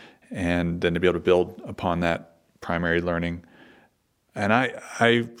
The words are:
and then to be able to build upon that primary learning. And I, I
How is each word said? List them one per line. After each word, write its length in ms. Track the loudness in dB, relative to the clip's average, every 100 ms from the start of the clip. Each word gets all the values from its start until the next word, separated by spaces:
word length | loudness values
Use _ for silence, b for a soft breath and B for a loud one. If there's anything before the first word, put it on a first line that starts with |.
| B B -12
and 500 | -4 -2 0 0 0
then 140 | 0
to 60 | 4
be 60 | 2
able 120 | 2
to 40 |
build 360 | 4 4 2 -4
upon 360 | -14 -6 -4 0
that 360 | 0 -2 -8 _ _ -16
primary 400 | -6 -2 0 0
learning. 440 | 0 -2 -4 -6 -14 b b b b _ _ _ _
And 180 | -4 0
I, 200 | 2 0 -6 -12 0
I 280 | 4 4 0 -10